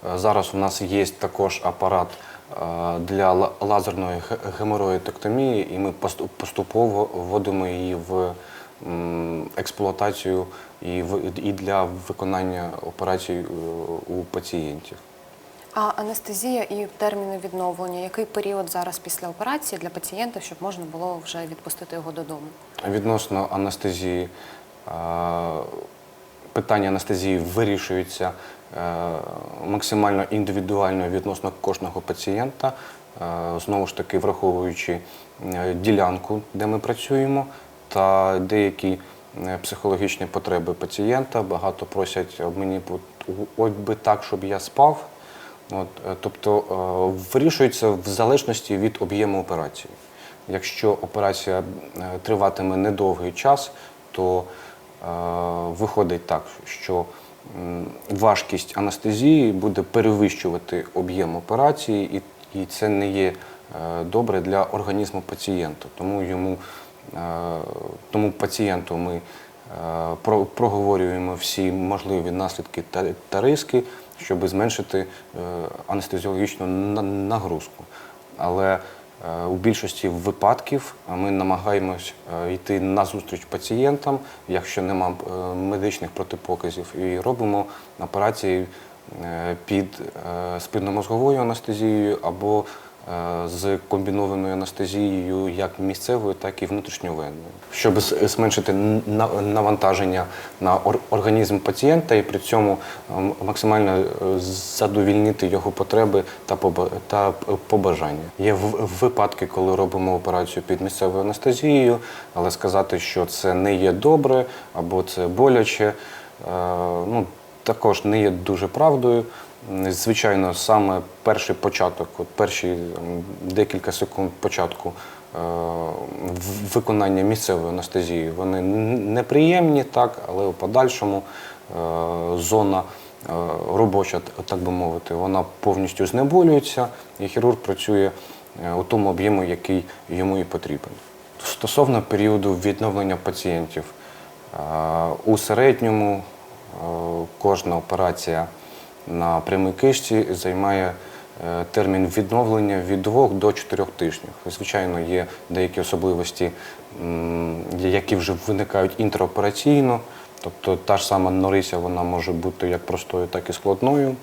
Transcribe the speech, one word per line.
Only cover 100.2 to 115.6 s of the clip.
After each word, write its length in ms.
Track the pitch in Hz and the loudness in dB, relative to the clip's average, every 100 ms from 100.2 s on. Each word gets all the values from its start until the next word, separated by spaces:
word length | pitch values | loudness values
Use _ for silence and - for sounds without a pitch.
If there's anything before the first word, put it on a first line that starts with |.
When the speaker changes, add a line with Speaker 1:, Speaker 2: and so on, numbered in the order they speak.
| 90 - - - | -2 -8 -14 -2
Speaker 1:
на 160 | 95 90 | 2 4
ор-, 140 | 101 98 - | 4 0 0
організм 480 | 110 101 110 98 101 | 2 4 4 4 2
пацієнта 560 | 98 95 135 165 165 | 0 2 6 6 6
і 80 | 110 | 4
при 160 | 98 98 | 4 -2
цьому, 400 | - 110 104 95 - - - 92 | 2 4 4 2 -4 -14 -8 -2
м, 140 | 98 - | -2 -2
максимально, 480 | 95 104 110 107 101 | -4 0 4 4 6
е, 120 | 92 95 - 95 95 | 4 2 0 0 0
задовільнити 1080 | 92 92 - - 104 101 101 104 107 101 92 | 0 -6 -8 0 2 4 4 6 4 2 0
його 240 | 92 95 | 0 -2
потреби 540 | - 95 110 110 98 92 - - | -4 2 4 6 4 0 -10 -4
та 100 | 95 | 0
поба-, 320 | 95 87 92 104 - | 2 2 -2 -2 -2
та 260 | 104 98 | 2 2
п-, 200 | 92 - 98 - | 0 -4 -4 2
побажання. 600 | 107 95 80 76 73 82 - | 2 4 2 -2 -4 -8 -2
Є 140 | 98 | 2
в-, 360 | 98 104 104 107 92 | 2 0 0 -2 2
випадки, 460 | 127 123 104 - 90 | 2 4 0 0 -4
коли 300 | - 92 95 | 0 2 4
робимо 380 | 95 95 92 | 2 2 0
операцію 480 | 90 92 90 87 - | 0 0 0 0 -4
під 180 | - 92 | -2 -2
місцевою 400 | 95 - 95 95 | -2 0 0 2
анестезією, 800 | 98 107 139 123 151 143 127 120 113 - - | 0 0 0 2 6 6 6 4 0 -14 -8
але 160 | 87 87 | -2 0
сказати, 480 | 87 101 92 95 90 | 0 2 2 2 -2
що 280 | - - 87 | -2 0 0
це 280 | - 95 | 0 2
не 200 | 90 98 | 2 4
є 180 | 98 95 | 4 4
добре 520 | 90 131 156 135 131 127 - - | 4 6 6 6 4 2 -6 -10
або 280 | 90 85 92 | -6 -2 0
це 240 | 92 - 87 | -2 -2 -2
боляче, 580 | 90 135 123 | 6 6 8